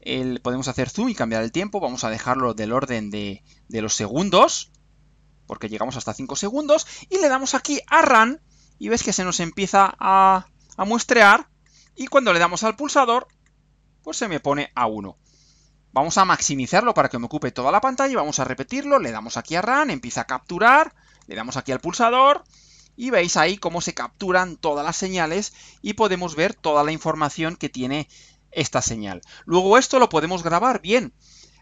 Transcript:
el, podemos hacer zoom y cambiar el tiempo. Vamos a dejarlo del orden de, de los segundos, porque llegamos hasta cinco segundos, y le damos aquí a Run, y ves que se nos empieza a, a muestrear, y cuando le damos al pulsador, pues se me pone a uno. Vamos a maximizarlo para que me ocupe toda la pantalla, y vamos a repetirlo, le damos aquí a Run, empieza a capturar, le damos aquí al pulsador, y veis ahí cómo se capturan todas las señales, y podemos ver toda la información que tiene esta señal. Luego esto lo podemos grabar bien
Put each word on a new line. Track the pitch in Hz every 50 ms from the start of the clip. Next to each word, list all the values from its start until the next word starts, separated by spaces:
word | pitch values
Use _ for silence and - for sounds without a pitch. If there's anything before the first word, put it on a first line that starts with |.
el, | - - 127 131 127 127 123 120
podemos | - 123 123 131 131 131
hacer | - 139 127 120
zoom | - 202 233 262
y | 202
cambiar | - 123 113 113 110
el | 113 117
tiempo. | - 165 196 208 208 196
Vamos | 165 127 127 120 131
a | 113
dejarlo | 110 110 - 127 127 131 127 120
del | 110 110 107 107
orden | 120 135 139 127 123 110 107 104
de, | 101 104 104 101 98 - _ _ _ _ _ -
de | 113 110
los | 107 107 -
segundos, | - 107 98 120 156 196 196 170 196 294 - - - - - _ _ _ _ _ _ _ _ _ _ _ _ _ _ _
porque | - 104 - - 104
llegamos | 110 101 110 127 131
hasta | 123 - 113 104
cinco | - 135 123 139
segundos, | - 202 208 240 294 311 285 302 311 - - - - - -
y | 370 392
le | 359 285
damos | 262 262 269 - 285
aquí | 254 - 302 285 - - -
a | 294 330
Run, | 311 285 247 220 226 240 294 - _ _ _ _ _ _ _ -
y | 208 208
ves | 226 240
que | - 226
se | 185 - 185
nos | 180 175 -
empieza | 170 165 - 196 196 - - 196 196 190 - -
a, | - 185 190 190 190 190 190 185 - _ _ _ _ _ -
a | - 190
muestrear, | 202 233 233 - - 254 233 208 202 214 277 - _ _ _ _ _ _ _ _ _ _
y | - 262
cuando | - - 277 247 214
le | 175 170
damos | 170 175 180 -
al | 220 220 214
pulsador, | - 294 277 - 285 254 233 233 254 - - _ _ _ _ _ _ _ _ _ _ _ _ _ _ -
pues | 311 320
se | - 240 202
me | 160 139
pone | - 143 143 147 139 - -
a | 127 123
uno. | 110 110 107 98 92 - _ _ _ _ _ _ _ _ _ _ _ _ _ _ _
Vamos | - 131 151 170 - 208
a | 190
maximizarlo | 185 160 - - - 143 135 123 - 175 190 240 240 -
para | 160 135 127
que | - 120
me | 117
ocupe | 120 151 151 - 123
toda | - 127 123 139
la | 180 214
pantalla, | 262 262 254 277 269 277
y | 254
vamos | 196 147 151 - 147
a | 131
repetirlo, | 123 127 - - - 240 277 277 285 285 254
le | 170 120
damos | 113 110 107 120 -
aquí | 120 - - 156
a | 175
Run, | 190 226 262 285 311 254
empieza | 165 131 120 120 - 131
a | 113 -
capturar, | 131 131 _ - 175 175 214 233 269 302 320 330 - _ _ _ _ _ _
le | - 87
damos | 107 113 123 -
aquí | 135 - 135
al | 131 131
pulsador, | - 170 180 - 233 233 240 254 269 277 294 370 - _ _ _ _ _ _ _ _ _ _
y | - 240 262
veis | 240 185 175 175 -
ahí | 170 156 175 202 202
cómo | - 165 165 175
se | - 180
capturan | - - 120 - _ - 202 180 160 175 185 180 156
todas | - - 156 143 143 147
las | 165 165
señales, | - 196 190 185 180 160 156 165 202 214 - - - - - - _
y | - 208 202
podemos | - 220 196 185 180 180 165 151
ver | 151 170 208 -
toda | _ - 160 147 147 147
la | 151
información | 160 156 - 160 156 156 151 139 - 165 160 160 175
que | - 151 139
tiene | - 127 127 127 139 151 143 - _ - - _ _ _ _ _
esta | - 165 143 - - 131
señal. | - - 117 110 104 98 92 87 - - - - -
Luego | - 165 185 185 196 214 254
esto | 262 - 269 262
lo | 240 202
podemos | - 156 151 170 185 175 165
grabar | 165 170 175 226 262 240 -
bien | - 180 220 254 185 127 - _ _ _ _ - - _ _ _